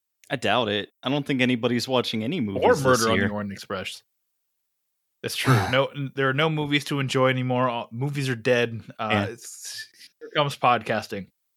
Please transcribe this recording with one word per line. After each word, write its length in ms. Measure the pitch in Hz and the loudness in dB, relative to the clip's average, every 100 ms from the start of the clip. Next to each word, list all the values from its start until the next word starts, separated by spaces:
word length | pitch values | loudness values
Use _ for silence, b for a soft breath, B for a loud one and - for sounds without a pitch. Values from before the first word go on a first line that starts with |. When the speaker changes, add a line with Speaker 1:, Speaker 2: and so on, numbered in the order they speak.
| _ _ _ | _ _ _
Speaker 1:
I 60 | 135 | -4
doubt 320 | 104 113 110 | 2 2 2
it. 180 | 104 - _ | -2 -4 _
I 40 | - | -2
don't 160 | 147 | -2
think 160 | 139 135 | 0 2
anybody's 460 | 127 123 117 120 120 | 2 2 2 0 0
watching 380 | 131 117 113 | 0 0 -4
any 160 | 110 185 | -4 -2
movies 240 | 107 98 | -2 2
Speaker 2:
Or 100 | 220 | 4
Speaker 1:
this 80 | 233 | 4
Speaker 2:
Murder 280 | 131 127 113 | 4 4 4
on 60 | 110 | 2
Speaker 1:
year. 120 | 98 | 2
Speaker 2:
the 60 | |
Orient 180 | 104 101 | -2 -8
Express. 500 | 95 - 104 95 - _ _ _ _ _ _ _ _ _ _ _ _ | -10 -8 -8 -8 -12 _ _ _ _ _ _ _ _ _ _ _ _
That's 140 | 113 - | -10 -2
true. 180 | 131 | 4
Speaker 1:
<sighs> 160 | 127 92 | 4 4
Speaker 2:
No, 160 | 131 139 | 2 0
n-, 240 | 143 135 139 | -4 -8 -2
there 120 | 135 | 0
are 60 | |
no 160 | 135 160 | 2 0
movies 340 | 156 147 147 - | 0 0 -2 0
to 120 | 143 | -2
enjoy 300 | 131 135 131 | 0 2 2
anymore. 400 | 127 127 127 127 | 2 0 0 0
All, 200 | 117 110 | -2 -6
movies 360 | 117 143 143 131 | -6 -4 -2 -4
are 60 | |
dead. 480 | 120 120 123 120 113 - - | -2 2 2 2 -4 -12 -8
Uh, 100 | 110 | 0
Speaker 1:
Yeah. 120 | 104 101 | 0 0
Speaker 2:
it's, 600 | 120 - - - - - B B _ | -6 -16 -16 -14 -12 -14 B B _
here 100 | 151 | -6
comes 220 | - 143 135 | -2 -2 2
podcasting. 720 | 127 120 110 110 - 101 90 _ _ | 2 2 0 -4 -4 -10 -10 _ _